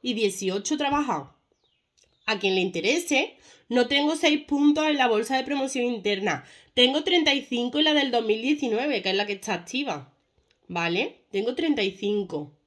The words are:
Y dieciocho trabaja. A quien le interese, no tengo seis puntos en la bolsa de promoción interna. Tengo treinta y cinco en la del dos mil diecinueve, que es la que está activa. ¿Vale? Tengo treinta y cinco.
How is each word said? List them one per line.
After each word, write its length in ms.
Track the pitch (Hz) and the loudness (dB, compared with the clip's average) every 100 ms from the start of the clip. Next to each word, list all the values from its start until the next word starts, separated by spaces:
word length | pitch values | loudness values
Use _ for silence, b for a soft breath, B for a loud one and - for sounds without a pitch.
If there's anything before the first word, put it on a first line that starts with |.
Y 120 | 254 | -4
dieciocho 640 | 220 208 190 190 190 202 302 | 0 0 0 -4 -4 -4 -2
trabaja. 580 | 285 285 277 170 135 _ _ _ _ _ _ _ _ _ - | 0 0 0 -4 -6 _ _ _ _ _ _ _ _ _ -6
A 140 | 214 | -2
quien 160 | 196 190 | 0 2
le 60 | |
interese, 720 | 180 180 190 302 339 269 359 - b b b | 0 -2 0 0 2 0 0 -6 b b b
no 180 | 247 240 | 0 2
tengo 280 | 277 294 320 | 2 0 2
seis 280 | 330 302 - | 2 0 0
puntos 400 | 285 294 294 302 | 2 4 4 2
en 100 | 294 | 2
la 100 | 254 | 4
bolsa 300 | 214 226 262 | 2 2 -2
de 60 | |
promoción 420 | 254 277 269 269 240 | 0 -2 -2 -2 -2
interna. 600 | 233 196 202 196 143 B B B | -2 -2 -2 -2 -4 B B B
Tengo 300 | - 247 277 | 2 4 4
treinta 300 | 302 349 302 | 2 2 2
y 80 | 277 | 0
cinco 380 | 262 240 240 285 | -2 -4 -2 0
en 60 | 311 | 2
la 80 | |
del 180 | 302 277 | 2 2
dos 120 | 240 226 | 0 0
mil 160 | 220 | 0
diecinueve, 600 | 247 294 262 220 277 247 | 0 0 0 -2 0 -2
que 80 | 196 | -2
es 60 | 190 | -2
la 100 | 208 | -2
que 80 | |
está 200 | 196 - | -6 -4
activa. 600 | 175 175 262 285 151 131 _ _ _ _ _ _ | -6 -4 -6 -4 -6 -8 _ _ _ _ _ _
¿Vale? 540 | 175 170 170 311 - _ | -4 -2 -2 -2 -6 _
Tengo 220 | 196 226 254 | -4 -2 -2
treinta 280 | 311 285 | 0 0
y 80 | 196 | 0
cinco. 600 | 190 202 208 190 160 147 _ | -2 -2 -2 -2 -6 -8 _